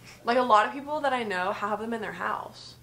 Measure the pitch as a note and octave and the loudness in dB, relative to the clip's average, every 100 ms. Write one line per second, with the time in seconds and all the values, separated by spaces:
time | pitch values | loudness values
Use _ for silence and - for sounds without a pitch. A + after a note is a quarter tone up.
0 | - - A3+ B3 B3 G#3+ A3+ C#4 C#4 D4+ | -20 -6 0 2 6 6 6 0 -6 -2
1 | C#4+ B3+ A3 F#3 F#3 G#3+ G#3 G#3 A3+ A3+ | 0 0 -2 -2 -2 -2 -4 -4 -4 -6
2 | F#3+ E3+ G#3 - - - - - | -6 -6 -4 -4 -8 -14 -18 -20